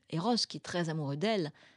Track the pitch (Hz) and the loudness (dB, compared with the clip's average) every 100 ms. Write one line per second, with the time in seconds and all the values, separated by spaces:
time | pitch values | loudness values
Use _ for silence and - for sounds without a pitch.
0 | _ 160 202 233 - 156 - 180 165 160 | _ -2 2 2 0 -6 -4 -2 0 0
1 | 139 143 202 214 156 - - | -2 0 0 2 0 -6 -18